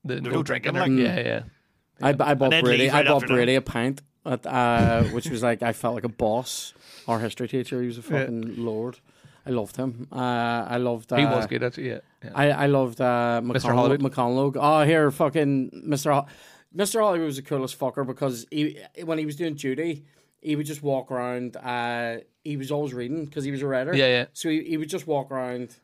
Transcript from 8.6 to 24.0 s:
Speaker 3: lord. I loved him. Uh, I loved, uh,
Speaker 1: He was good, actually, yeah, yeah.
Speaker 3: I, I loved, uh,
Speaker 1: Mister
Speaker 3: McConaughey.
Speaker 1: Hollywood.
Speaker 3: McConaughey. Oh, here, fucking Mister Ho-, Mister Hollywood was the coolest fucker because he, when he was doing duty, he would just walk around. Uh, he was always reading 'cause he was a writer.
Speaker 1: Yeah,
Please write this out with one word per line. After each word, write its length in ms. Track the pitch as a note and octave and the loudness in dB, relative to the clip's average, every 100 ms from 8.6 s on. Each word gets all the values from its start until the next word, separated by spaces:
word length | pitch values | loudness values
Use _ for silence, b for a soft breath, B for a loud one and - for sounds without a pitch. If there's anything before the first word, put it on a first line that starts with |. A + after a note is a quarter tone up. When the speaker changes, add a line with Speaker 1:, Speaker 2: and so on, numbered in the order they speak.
| A#2 | -6
Speaker 3:
lord. 340 | A2 A#2+ A#2+ _ b b b - | -4 -8 -10 _ b b b -6
I 40 | |
loved 260 | B2 G#2 - | -4 -4 -6
him. 300 | C3 A#2 - | -6 -6 -12
Uh, 40 | - B2+ A#2+ A#2 A#2 G#2+ | -4 -2 0 0 -2 -2
I 100 | A#2+ | -2
loved, 360 | B2 A#2 - | -2 -4 -2
uh, 40 | A#2+ | 2
Speaker 1:
He 80 | D3 | 2
was 200 | A#2+ G#2+ | 2 0
good, 180 | A#2+ | -2
actually, 260 | B2 - C3 | -4 -6 -8
yeah, 100 | A2+ _ _ | -8 _ _
yeah. 80 | - | -10
Speaker 3:
I, 160 | - C#3+ | 2 2
I 160 | D3 C#3+ | 4 2
loved, 340 | C#3 C3 A2+ | 2 2 0
uh, 420 | B2+ A#2+ A#2+ A#2 | 0 2 2 0
Speaker 1:
Mister 260 | A#2+ B2+ B2+ | 0 -2 2
Speaker 3:
McConaughey. 60 | A#2+ | 4
Speaker 1:
Hollywood. 260 | A#2+ C#3+ | 4 2
Speaker 3:
McConaughey. 560 | C3+ C3+ A#2+ C3 C#3 C3+ | 0 0 0 2 0 2
Oh, 240 | D3 D#3 | 4 6
here, 280 | D3 E3 D3 | 6 6 4
fucking 580 | C#3 D#3 D#3 C#3+ C#3 C3 - - | 2 0 2 2 2 -2 -8 -4
Mister 260 | C#3+ D3+ | -2 2
Ho-, 140 | C#3+ C#3+ B B B B | 0 0 B B B B
Mister 260 | E3 G3+ A3+ | -4 -2 2
Hollywood 280 | G#3+ F3 D#3+ | 2 2 -2
was 80 | C3+ | -6
the 80 | |
coolest 340 | C3+ C#3+ C3 - | -4 -4 -4 -4
fucker 260 | C3 C#3+ C3 | -4 -4 -6
because 400 | C3 C#3 A#2 A#2 | -2 -4 -4 -8
he, 300 | D3+ D3+ G#2+ F#2+ - | -4 -4 -4 -18 -12
when 160 | D#3+ D#3+ | -6 -4
he 60 | D3+ | -4
was 80 | D3 | -4
doing 180 | E3+ | -6
duty, 500 | D3 C3+ C3 E3 C#3+ b b b _ | -4 -4 -2 -4 -6 b b b _
he 140 | D#3 D3 | -4 -4
would 100 | D3+ | -4
just 160 | D3 | -4
walk 300 | C#3+ C3+ B2+ | -2 -2 -2
around. 440 | B2+ B2 B2 B2 - | -4 -4 -4 -6 -8
Uh, 600 | B2 B2 A#2+ A#2+ A#2 A2+ - _ | -6 -4 -2 -4 -4 -6 -12 _
he 140 | D#3 C#3+ | -8 -8
was 140 | C3+ | -4
always 200 | D3 D3 | -4 -2
reading 340 | B2 A#2+ D#3+ D3 | -4 -6 -6 -6
'cause 160 | D3+ | -6
he 80 | C#3 | -6
was 100 | C3+ | -4
a 60 | C3+ | -2
writer. 280 | C3 C3+ | -2 0
Speaker 1:
Yeah, 120 | C#3 | 4